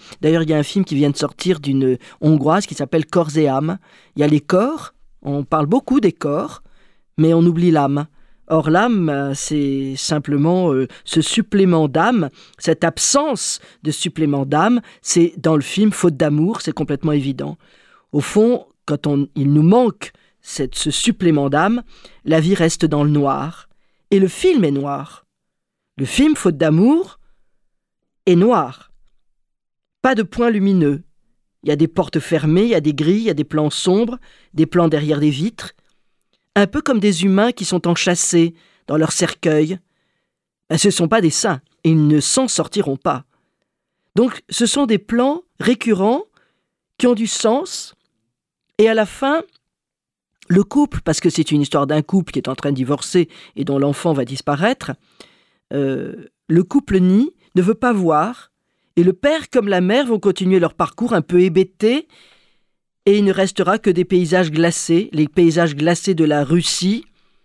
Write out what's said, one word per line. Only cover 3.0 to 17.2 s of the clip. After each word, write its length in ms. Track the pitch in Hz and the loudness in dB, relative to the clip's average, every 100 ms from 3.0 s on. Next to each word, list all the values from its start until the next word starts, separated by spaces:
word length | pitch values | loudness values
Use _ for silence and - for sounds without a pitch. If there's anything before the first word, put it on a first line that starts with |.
Corps 320 | 156 180 156 151 | 0 -2 0 0
et 120 | 143 | 0
âme. 300 | 135 156 190 _ _ _ | 0 -4 -8 _ _ _
Il 60 | - | -2
y 20 | |
a 60 | 147 | 0
les 100 | 151 | 0
corps, 560 | - 185 247 311 - _ - _ | 2 0 0 -4 -12 _ -20 _
on 200 | 143 143 | -8 -6
parle 240 | 135 156 147 | -2 -2 0
beaucoup 320 | 254 - 262 | -2 0 0
des 140 | 202 | 0
corps, 500 | - 147 151 277 - - - _ _ _ - | -2 -4 -4 -6 -14 -20 -20 _ _ _ 0
mais 180 | 160 | 2
on 60 | 165 | 4
oublie 320 | 175 170 175 | 2 2 2
l'âme. 340 | 156 139 143 151 - - _ - | 2 0 -2 -6 -14 -20 _ -2
Or, 240 | 160 143 | -2 2
l'âme, 380 | 175 240 214 156 | 2 2 0 -2
euh, 260 | 139 139 | -2 -4
c'est 600 | 135 - 151 139 135 135 135 | -6 -4 -2 -2 -4 -6 -8
simplement, 760 | - 151 139 143 160 185 175 | -4 -4 -2 0 2 2 0
euh, 140 | 131 127 - | 0 -2 -8
ce 180 | - 160 | -4 -2
supplément 640 | 156 226 - 202 185 160 151 | 0 -2 0 2 4 2 2
d'âme, 400 | 143 202 240 143 - - _ | 0 0 0 -2 -8 -20 _
cette 280 | - - | -2 0
absence 760 | 165 - - 277 302 233 - - - _ | -2 -2 0 0 0 -4 -6 -10 -14 _
de 80 | 151 | -8
supplément 560 | - 170 156 151 143 135 | -6 -6 -2 -2 -2 -2
d'âme, 340 | 147 202 240 - - | 0 2 0 -4 -14
c'est 300 | - 175 170 - | -2 2 2 0
dans 180 | 160 156 | 0 0
le 40 | |
film 300 | - - 214 | 0 0 0
Faute 260 | - 175 139 | 2 0 0
d'amour, 440 | 156 147 175 226 | 0 2 0 -2
c'est 100 | 160 | -6
complètement 400 | 147 151 143 156 | -6 -6 -4 -2
évident. 480 | 147 | -2